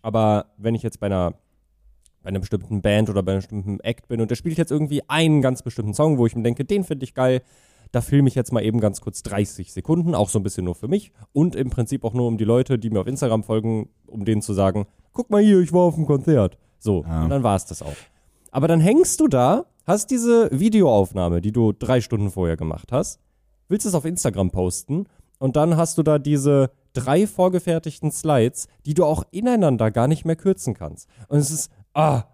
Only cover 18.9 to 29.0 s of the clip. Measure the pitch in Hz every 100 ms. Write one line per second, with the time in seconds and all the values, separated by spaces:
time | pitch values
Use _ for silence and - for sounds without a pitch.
18.9 | 285 370 - 311 131 127 220 - _ -
19.9 | 208 - 254 233 233 220 131 214 214 165
20.9 | 107 95 95 87 87 98 117 113 101 117
21.9 | 127 - 107 101 95 87 78 80 78 -
22.9 | 127 - - _ _ _ _ _ 208 214
23.9 | 175 160 175 127 98 92 92 92 - -
24.9 | 156 202 _ _ _ 170 147 160 165 165
25.9 | - 151 147 139 147 139 139 131 _ _
26.9 | - 131 156 208 - 185 180 175 165 160
27.9 | - 151 - 160 139 113 - - _ -
28.9 | 151